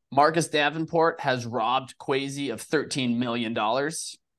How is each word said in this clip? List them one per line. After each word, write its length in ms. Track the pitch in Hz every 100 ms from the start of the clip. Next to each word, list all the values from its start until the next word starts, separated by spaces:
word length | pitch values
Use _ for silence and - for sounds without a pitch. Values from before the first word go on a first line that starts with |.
| -
Marcus 360 | 139 151 165 -
Davenport 720 | 151 147 160 160 165 165 165
has 260 | 143 127 117
robbed 520 | 120 110 131 127 -
Kwesi 560 | - 135 139 139 139
of 80 | 107
thirteen 560 | - 151 - 147 123 117
million 380 | 123 120 113 117
dollars. 600 | 107 127 147 170 - - _